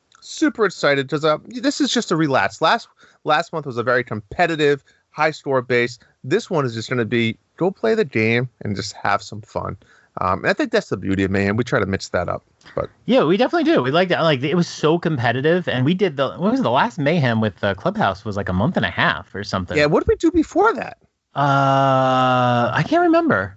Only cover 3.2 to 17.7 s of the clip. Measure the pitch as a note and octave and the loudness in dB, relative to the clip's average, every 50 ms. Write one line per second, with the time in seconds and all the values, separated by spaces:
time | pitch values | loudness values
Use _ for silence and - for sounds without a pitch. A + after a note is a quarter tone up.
3.2 | - D3+ D3+ D#3 E3+ - - D#3+ D3 C#3+ A2+ A#2+ A2 B2+ B2 B2+ B2 - B2 G#2 | -2 0 0 0 0 -4 -6 -8 -8 -6 -4 -2 0 2 2 0 0 -2 -6 -8
4.2 | - - - - F3 E3 E3 D3 D3+ C#3+ C#3+ C#3 _ _ _ _ _ _ - - | -8 -8 -2 0 0 0 2 2 2 2 2 2 _ _ _ _ _ _ -4 -2
5.2 | D3+ D#3+ D3 - - D3 C3+ C3 B2 B2+ B2+ A#2+ A#2+ A#2+ B2 - _ _ _ _ | -2 -2 -2 -4 -6 -2 -2 -2 0 2 2 2 2 0 -4 -10 _ _ _ _
6.2 | - B2+ D#3+ A3+ - - F#3+ D3+ C3+ A#2+ A2+ A2+ A2+ - C3+ B2 A2+ G#2 B2 A#2 | -4 -2 -2 -2 -2 -2 -2 0 0 -2 -2 -6 -6 -4 -2 -2 -2 0 0 0
7.2 | A#2 A2+ - _ _ _ _ - D#3+ F#3+ G3 - - A3+ A3 A3 G3+ C#3+ - A2+ | 0 0 -2 _ _ _ _ -2 -2 -2 -2 0 0 0 2 2 0 0 0 0
8.2 | A2 A2+ A#2 A#2+ B2+ B2+ _ - - G#2+ G2 G2 A2 - - - - G#2 G2+ - | 2 2 2 2 0 -2 _ -10 -6 -6 -6 -6 -6 -10 -10 -4 -2 0 0 0
9.2 | - - A2 G#2+ A2 _ - - F#2 F#2 F#2 - _ _ _ _ _ _ - - | -2 -6 -16 -16 -16 _ -8 -8 -8 -8 -10 -12 _ _ _ _ _ _ -8 -4
10.2 | - F#2 F#2+ - - D3+ G3 - D4+ A3+ - G#3 - - C3 G2 G2 F#2+ G2 F#2+ | -2 0 0 0 0 -2 0 0 -2 0 0 -2 -2 -2 -8 -6 -4 -2 0 0
11.2 | F#2+ F#2 G2 G2 G2 G2 G#2 A2 A#2 - D3 A#2+ G2 F#2+ F#2+ F#2 - - - F2+ | 0 0 0 0 0 0 0 0 -2 0 0 0 0 0 -2 -4 -6 -4 -4 -4
12.2 | F2 - - - _ _ _ _ _ - - - - - _ _ - - A#3+ C4 | -2 -2 -6 -8 _ _ _ _ _ -10 -6 -6 -6 -6 _ _ -2 0 2 2
13.2 | E3+ C#3+ F#3 G3+ B3 - E4 F4 C#4+ D#4 E4 A#3+ B2 B2+ C#3+ E3+ F#3+ F3 D#3+ B2 | 4 2 2 2 0 0 0 0 2 2 2 2 2 2 2 2 2 2 0 2
14.2 | D#3+ E3 D3+ A#2+ C3+ D3+ D3+ F3 E3+ - - - - D3+ E3 F3 - E3+ D#3+ B2 | 2 2 2 2 0 0 0 0 0 -2 -4 -2 0 2 2 2 0 -2 -2 0
15.2 | A#2 A#2+ A2+ C3 C3+ D#3+ F3 F#3 E3 - - B2+ B2+ D3 F#3 F#3 G#3 F3+ C#3 C3+ | 0 0 0 2 2 2 0 0 0 -2 -2 0 0 0 2 2 0 -2 0 -2
16.2 | C3+ B2+ - A2+ F3 G#3+ B3+ C4+ G#3 A#2 A#2+ C#3+ F#3 A#3+ - - C#3 C#3+ F3 F3 | -4 -4 -2 -2 -2 0 0 0 0 2 2 2 2 0 -2 -2 0 0 2 2
17.2 | C3 B2 A#2 A2 A2 G#2+ - - - G2+ | 2 2 2 2 0 -2 -2 -2 -2 -2